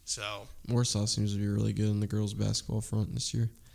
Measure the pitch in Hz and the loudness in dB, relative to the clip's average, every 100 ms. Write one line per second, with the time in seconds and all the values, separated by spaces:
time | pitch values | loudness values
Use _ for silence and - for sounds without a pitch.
0 | - - 104 104 - - - 120 120 107 | -8 -6 -4 -6 -10 -10 0 2 4 2
1 | 104 - 107 101 101 104 107 107 107 104 | 2 2 2 2 2 2 2 2 2 2
2 | 104 104 104 101 104 107 - 110 107 110 | 0 0 0 0 0 0 -2 -4 -2 0
3 | 104 120 - 120 113 - - | 0 -2 -2 0 -2 -2 -20